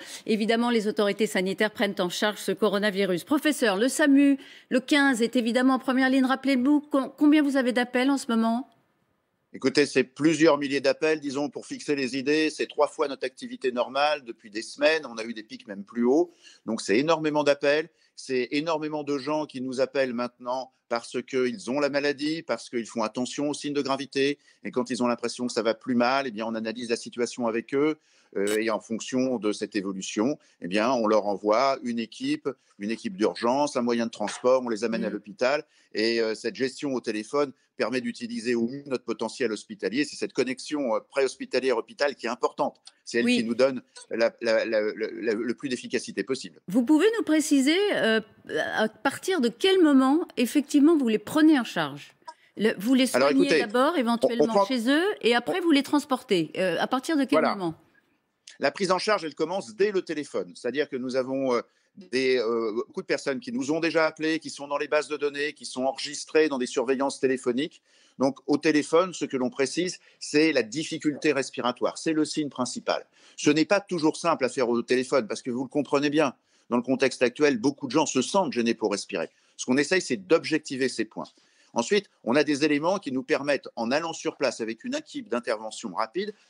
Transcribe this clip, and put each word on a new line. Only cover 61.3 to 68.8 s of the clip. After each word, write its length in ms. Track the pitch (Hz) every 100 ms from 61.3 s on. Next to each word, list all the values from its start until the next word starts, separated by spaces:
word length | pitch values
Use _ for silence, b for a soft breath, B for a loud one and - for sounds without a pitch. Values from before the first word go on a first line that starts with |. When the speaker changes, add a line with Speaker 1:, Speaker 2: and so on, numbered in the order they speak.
| 135 131
Speaker 2:
euh, 80 | 117 - _ _ - 92
des, 260 | 131 131 127
euh, 340 | 113 117 113 110 -
beaucoup 160 | 190
de 40 | 175
personnes 320 | 143 147 131
qui 120 | 123
nous 200 | 120 135
ont 80 | 160
déjà 280 | 160 160 156
appelés, 320 | 156 156 160
qui 100 | 139
sont 180 | 131 143
dans 120 | 143
les 80 | 147
bases 200 | 151 135
de 100 | 147
données, 360 | 143 143 147
qui 120 | 143 120
sont 180 | 127
enregistrées 640 | 131 123 143 143 - 156 156
dans 80 | 135
des 80 | 123
surveillances 540 | 135 123 135 139 -
téléphoniques. 640 | 131 131 127 120 170 - b b b b
Donc, 220 | 135 135 -
au 100 | 147
téléphone, 560 | 160 147